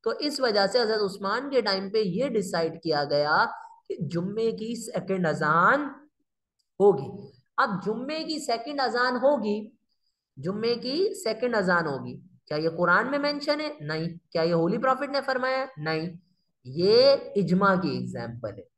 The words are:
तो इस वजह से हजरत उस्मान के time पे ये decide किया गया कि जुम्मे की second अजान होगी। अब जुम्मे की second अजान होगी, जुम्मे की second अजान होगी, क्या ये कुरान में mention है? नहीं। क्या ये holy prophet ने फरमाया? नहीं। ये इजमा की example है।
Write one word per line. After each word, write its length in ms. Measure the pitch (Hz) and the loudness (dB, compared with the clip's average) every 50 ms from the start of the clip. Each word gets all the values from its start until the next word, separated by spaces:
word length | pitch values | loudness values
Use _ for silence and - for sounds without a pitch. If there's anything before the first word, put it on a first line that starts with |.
| _ | _
तो 80 | 226 | -4
इस 280 | 226 - 294 294 277 - | -4 -2 -4 -4 -2 0
वजह 260 | 262 240 202 202 196 | 0 2 2 2 2
से 120 | 190 196 247 | 4 2 2
हजरत 220 | 240 214 220 214 | 2 2 0 0
उस्मान 500 | 208 196 185 196 196 190 208 240 277 285 | 0 -2 -4 -4 -4 -2 -2 -2 -4 0
के 120 | 269 254 | 0 0
time 280 | 220 208 190 190 196 196 | 2 2 -2 -2 -4 -2
पे 100 | 202 220 | 0 0
ये 280 | 220 185 165 202 262 285 | 0 0 0 -2 -2 0
decide 520 | 240 214 185 185 - 170 165 160 160 165 | 0 -2 -2 0 -2 -2 -2 -2 -4 -6
किया 220 | - 160 151 143 143 | -4 -2 0 0 0
गया 400 | 143 147 143 147 147 156 185 226 - - - - - - _ _ _ | 0 2 0 2 4 4 4 2 2 -2 -10 -14 -18 -20 _ _ _
कि 80 | 381 311 | -8 -8
जुम्मे 520 | 185 135 147 170 175 196 202 220 226 226 | -6 -4 -4 -4 -4 -4 -4 -2 -2 -2
की 240 | 202 180 214 226 240 | -2 -4 -6 -8 -8
second 500 | 226 - - - 185 180 - 190 185 175 | -8 -8 -8 -8 -8 -4 -2 -2 0 0
अजान 800 | 156 147 139 156 151 156 170 180 202 254 285 294 277 - - - _ _ _ _ _ _ _ _ _ _ _ _ _ _ _ | 0 0 0 2 2 4 6 6 6 4 4 0 -4 -10 -14 -20 _ _ _ _ _ _ _ _ _ _ _ _ _ _ _
होगी। 520 | 190 208 190 143 139 123 - - - - - _ _ _ _ - | 6 6 6 4 0 -8 -10 -14 -16 -18 -20 _ _ _ _ 0
अब 220 | 262 240 202 170 - | 0 0 0 -4 -2
जुम्मे 400 | 202 220 233 254 277 311 320 320 | -4 -4 -4 -4 -6 -6 -6 -6
की 140 | 311 320 285 | -6 -6 -6
second 420 | - - 233 226 226 294 294 277 | -4 -4 -4 -4 -4 -6 -2 -2
अजान 360 | 262 233 220 240 247 262 254 | 0 0 2 2 0 2 0
होगी, 640 | 240 233 277 294 247 208 214 208 214 - - _ _ _ _ _ _ _ _ _ _ _ _ _ - | 2 4 4 2 4 0 0 -2 -2 -4 -10 _ _ _ _ _ _ _ _ _ _ _ _ _ -10
जुम्मे 380 | 131 170 196 214 220 233 240 | -8 -6 -4 -2 -2 -2 -2
की 380 | 233 - 247 269 320 392 427 - | -2 -2 -4 0 0 0 0 0
second 420 | - - 226 214 220 247 247 233 | -2 -4 -4 -2 -2 -2 0 0
अजान 300 | 214 196 180 180 170 165 | 2 2 4 2 2 2
होगी, 420 | 156 139 127 123 123 131 139 - - _ _ _ | 0 -4 -6 -6 -10 -12 -14 -16 -20 _ _ _
क्या 120 | _ 151 151 | _ -4 -2
ये 100 | 160 165 | 0 -2
कुरान 380 | 160 165 175 170 175 196 226 | 0 2 4 4 4 4 4
में 120 | 262 277 285 | 2 -2 0
mention 420 | 277 294 294 285 285 - 294 294 | 0 -2 -2 -2 -2 -2 -2 -2
है? 180 | 311 302 294 - | -2 -8 -8 -10
नहीं। 360 | 147 147 156 156 160 170 165 170 _ _ | -8 -6 -4 -4 -4 -6 -8 -10 _ _
क्या 100 | _ 170 | _ 0
ये 100 | 160 170 | 2 2
holy 260 | 175 165 165 175 208 240 | 2 2 2 2 0 2
prophet 320 | 247 262 262 254 285 262 | 2 2 2 2 -2 -2
ने 100 | 285 277 | -2 -2
फरमाया? 480 | 269 269 262 254 254 262 262 262 262 269 - 151 | -2 0 -2 0 0 0 0 -2 -2 -6 -8 -8
नहीं। 400 | 147 160 160 160 160 180 170 170 _ _ _ _ _ _ _ _ _ | -4 -2 -2 -2 -4 -6 -8 -12 _ _ _ _ _ _ _ _ _
ये 480 | 123 131 156 175 196 220 240 254 277 269 - - - - | -10 -4 0 4 6 6 8 8 6 6 4 0 -4 -2
इजमा 400 | 202 190 156 180 190 202 196 190 | -2 2 2 2 4 4 4 4
की 220 | 180 185 151 131 123 | 4 2 -2 -2 -2
example 500 | 123 123 - 120 117 117 120 - - 107 | -6 -6 -8 -8 -8 -10 -10 -10 -10 -10
है। 200 | 98 - 113 _ _ | -10 -12 -18 _ _